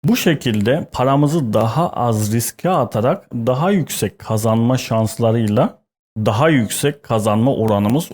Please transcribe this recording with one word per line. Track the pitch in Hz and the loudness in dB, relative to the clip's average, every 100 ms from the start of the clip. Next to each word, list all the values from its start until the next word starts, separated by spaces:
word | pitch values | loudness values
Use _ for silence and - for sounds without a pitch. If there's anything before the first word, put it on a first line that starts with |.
Bu | 147 240 | 0 0
şekilde | - 151 131 107 104 160 202 | 0 0 0 0 0 0 -2
paramızı | - 127 139 147 170 120 | -2 0 2 2 0 0
daha | 107 113 113 175 | 0 0 0 -2
az | - 123 110 107 | -2 -2 0 0
riske | 113 117 - 165 | -2 -4 -4 -2
atarak | 180 120 113 117 190 - | 0 0 0 0 -2 -6
daha | 123 117 127 175 | -6 -2 0 0
yüksek | 202 143 - 104 - | 0 -2 -4 -6 -6
kazanma | - 110 113 113 117 127 | -4 -2 2 2 2 0
şanslarıyla | - 113 110 - 117 117 110 104 185 - _ _ _ - | 0 -2 -2 0 0 2 0 0 0 -2 _ _ _ -4
daha | 107 104 156 | -2 2 2
yüksek | 151 107 - 143 151 | 2 0 -2 -4 -4
kazanma | - 113 107 107 123 | -4 -2 0 2 2
oranımız | - 110 104 104 131 165 | 0 0 2 2 0 -2